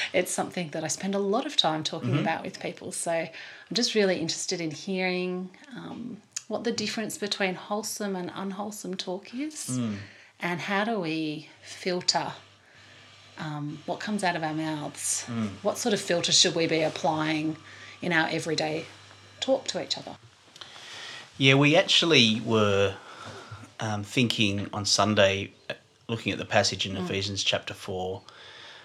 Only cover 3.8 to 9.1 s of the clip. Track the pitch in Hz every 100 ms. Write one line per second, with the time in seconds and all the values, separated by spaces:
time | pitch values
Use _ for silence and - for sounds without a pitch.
3.8 | 233 214 196 175 165 - - 180 165 143
4.8 | - 185 185 180 180 180 185 - - -
5.8 | 170 - - - - - - 214 240 -
6.8 | 214 - 214 - 202 - 196 180 - 208
7.8 | 220 - 202 190 180 - 196 190 208 208
8.8 | 185 185 -